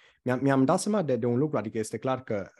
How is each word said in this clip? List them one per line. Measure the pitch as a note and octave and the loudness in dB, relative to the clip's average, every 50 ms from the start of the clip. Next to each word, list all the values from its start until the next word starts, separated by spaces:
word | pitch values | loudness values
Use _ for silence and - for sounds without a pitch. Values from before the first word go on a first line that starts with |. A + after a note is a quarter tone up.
| _ _ _ _ - | _ _ _ _ -2
mi-am, | B2 B2 B2+ | -2 0 2
mi-am | C3+ C#3 C#3 C3+ C3 | 2 2 4 4 4
dat | C3 E3 F#3 | 4 2 2
seama | - G#3+ G#3 G#3+ | 0 0 -2 0
de, | F3 C#3 B2+ | 0 0 0
de | A#2 A2+ | 0 0
un | A#2+ A#2+ A#2+ | 0 0 0
lucru, | D3 D3+ D3 B2 | 0 0 0 -2
adică | G#2 A2 G#2+ A2+ | -4 -4 -4 -6
este | G#2+ - - A2 | -6 -4 -6 -6
clar | - C3 C3 B2+ B2+ | -4 -2 -4 -4 -4
că | - A2+ G2+ F#2 - - | -4 -4 -4 -4 -8 -12